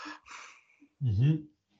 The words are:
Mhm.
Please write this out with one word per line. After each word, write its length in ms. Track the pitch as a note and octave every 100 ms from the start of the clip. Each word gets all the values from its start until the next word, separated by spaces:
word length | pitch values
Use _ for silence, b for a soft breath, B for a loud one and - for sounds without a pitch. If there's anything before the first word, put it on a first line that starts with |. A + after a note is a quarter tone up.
| D4+ B B B B B B B - -
Mhm. 480 | B2+ G2 C#3 D#3 - _ _